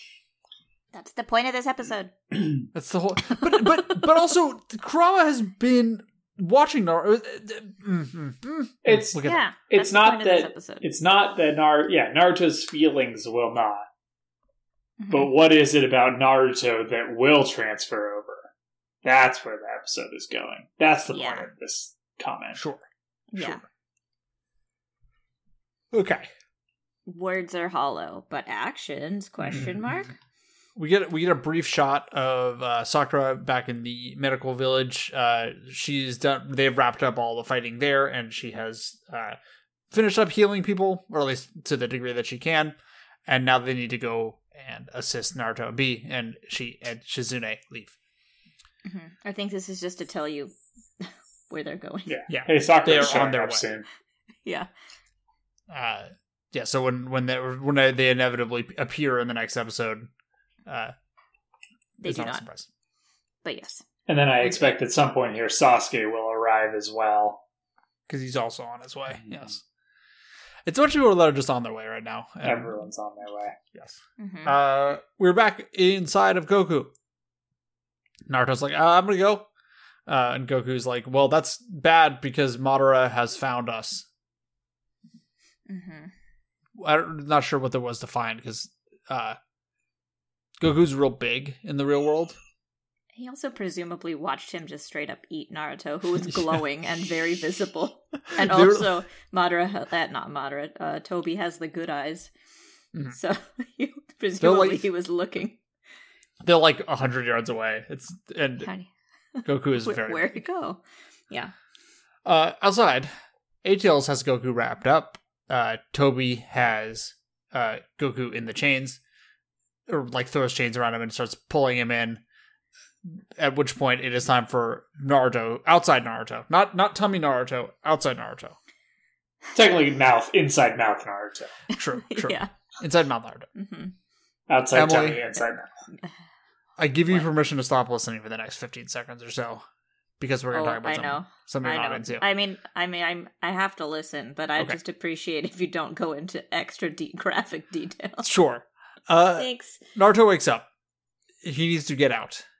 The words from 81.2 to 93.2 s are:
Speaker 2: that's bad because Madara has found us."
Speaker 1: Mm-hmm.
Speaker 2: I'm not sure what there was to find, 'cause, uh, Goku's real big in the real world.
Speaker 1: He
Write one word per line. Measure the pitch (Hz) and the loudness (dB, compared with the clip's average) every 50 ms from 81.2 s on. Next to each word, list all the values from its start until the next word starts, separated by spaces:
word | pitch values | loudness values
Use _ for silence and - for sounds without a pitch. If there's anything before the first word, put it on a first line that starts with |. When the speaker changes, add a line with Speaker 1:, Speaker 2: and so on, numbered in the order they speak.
| 139 131 | 4 6
Speaker 2:
that's | 156 160 160 - - | 4 2 2 0 -6
bad | - _ - 180 143 127 160 165 165 160 151 135 131 | -10 _ -14 -6 2 4 6 8 8 8 6 4 -2
because | - 135 127 151 143 131 117 | -8 -4 -2 0 0 0 -2
Madara | 123 131 135 135 139 135 135 131 127 127 123 | -2 0 2 4 4 6 6 6 6 4 2
has | 123 120 120 113 - | 2 -2 -2 -2 -4
found | - 139 131 123 123 120 120 | -6 -4 -4 -4 -4 -4 -6
us." | 113 110 107 - - - - _ _ _ _ _ _ _ _ _ _ _ _ _ _ _ _ _ _ _ _ 226 - 226 _ _ _ _ _ _ _ _ _ - | -8 -8 -8 -10 -10 -12 -12 _ _ _ _ _ _ _ _ _ _ _ _ _ _ _ _ _ _ _ _ _ -20 _ _ _ _ _ _ _ _ _ _ -16
Speaker 1:
Mm-hmm. | 196 180 185 185 156 151 156 185 - _ _ _ _ _ _ _ _ _ _ _ _ - - | -16 -16 -14 -16 -20 -20 -20 -20 -20 _ _ _ _ _ _ _ _ _ _ _ _ -6 0
Speaker 2:
I'm | 156 151 160 170 156 160 151 143 | 2 2 2 2 -2 -8 -10 -2
not | 147 151 143 131 | 0 2 2 2
sure | - 151 135 | 2 0 -2
what | 131 123 | -2 -2
there | - 127 | -2 -4
was | 123 120 117 - | -4 -6 -8 -8
to | 127 | -10
find, | - - 127 117 113 113 113 - | -8 -6 -4 -4 -4 -6 -6 -10
'cause, | 120 110 - - - _ _ _ _ _ _ _ - | -12 -12 -12 -12 -14 _ _ _ _ _ _ _ -8
uh, | 131 117 113 113 - - _ _ _ _ _ _ _ _ _ _ _ _ _ _ _ _ _ _ _ _ _ _ _ _ | -6 -6 -6 -6 -10 -12 _ _ _ _ _ _ _ _ _ _ _ _ _ _ _ _ _ _ _ _ _ _ _ _
Goku's | 165 160 143 160 175 147 139 | 0 2 4 4 4 2 2
real | 135 143 135 | 2 0 0
big | 135 - 120 120 120 131 139 143 131 - - | 0 -2 -4 -4 -4 -4 -6 -10 -14 -14 -10
in | 185 143 | -8 -6
the | 139 139 | -4 0
real | 143 143 143 147 | 0 0 2 2
world. | 151 151 160 170 170 - - _ _ _ _ _ _ _ _ _ _ _ _ _ _ _ | 2 0 0 -2 -4 -8 -16 _ _ _ _ _ _ _ _ _ _ _ _ _ _ _
Speaker 1:
He | 233 | -20